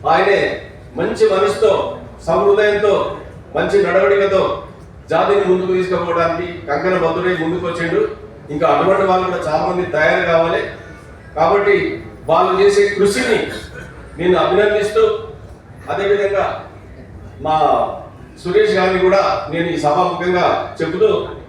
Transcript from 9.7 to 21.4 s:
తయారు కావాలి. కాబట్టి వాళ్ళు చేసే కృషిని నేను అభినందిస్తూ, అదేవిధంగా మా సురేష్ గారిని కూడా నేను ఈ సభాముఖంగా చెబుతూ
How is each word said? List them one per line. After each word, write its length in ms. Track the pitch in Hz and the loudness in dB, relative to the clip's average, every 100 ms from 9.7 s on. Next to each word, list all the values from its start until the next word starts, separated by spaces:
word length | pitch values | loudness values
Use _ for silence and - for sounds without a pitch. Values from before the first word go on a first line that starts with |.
| 180 175 | -2 -2
తయారు 400 | 151 160 185 175 | 0 2 2 2
కావాలి. 440 | 165 165 - - - - - - - - 151 | 2 2 0 -4 -10 -18 -20 -20 -20 -14 0
కాబట్టి 680 | 165 202 202 185 - - - - - | 2 2 2 2 0 -6 -12 -14 0
వాళ్ళు 340 | - 370 370 | 2 2 4
చేసే 280 | - 202 202 | 4 4 2
కృషిని 640 | - 202 247 254 220 - - - - - - - - | 2 0 2 0 0 -2 -8 -14 -16 -16 -18 -18 -4
నేను 200 | 180 175 | 0 2
అభినందిస్తూ, 800 | - 190 208 208 202 - 220 - - - - - - - - | 2 2 2 2 0 2 2 0 -8 -16 -20 -20 -20 -20 -8
అదేవిధంగా 760 | 196 196 202 196 196 175 - - - - - - - - - | -4 0 0 2 0 -2 -4 -12 -20 -20 -20 -20 -18 -18 -10
మా 160 | 147 156 151 - - - - - - - | -2 2 2 2 0 -6 -14 -20 -20 -12
సురేష్ 280 | 180 196 208 | 0 2 4
గారిని 260 | 185 185 185 | 4 2 2
కూడా 480 | 185 196 - - - | 4 4 2 -2 -4
నేను 160 | 165 170 | -4 -2
ఈ 100 | 160 | 0
సభాముఖంగా 1000 | 147 151 180 170 180 180 160 - - - | 0 2 0 -2 -2 0 0 0 -4 -6
చెబుతూ 460 | 160 180 214 - - - | -6 0 2 2 -4 -12